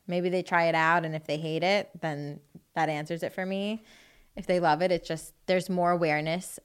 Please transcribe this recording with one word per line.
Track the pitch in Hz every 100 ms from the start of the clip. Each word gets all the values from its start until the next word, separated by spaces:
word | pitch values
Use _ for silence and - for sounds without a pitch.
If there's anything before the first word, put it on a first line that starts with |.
| -
Maybe | 175 180
they | 180
try | 175 175 165
it | 160
out, | 160 170 160
and | 156
if | 156
they | 151
hate | 160 160
it, | 175 202 190 170
then | 165 143 143 147 - - _
that | - 156
answers | 151 151 165
it | 180
for | - 190
me. | 196 202 220 - - - _ _ -
If | 185
they | 180
love | 165 151
it, | 185
it's | 170 -
just, | 160 - - -
there's | 185 180
more | 180 175
awareness | 175 165 151 156 175 - -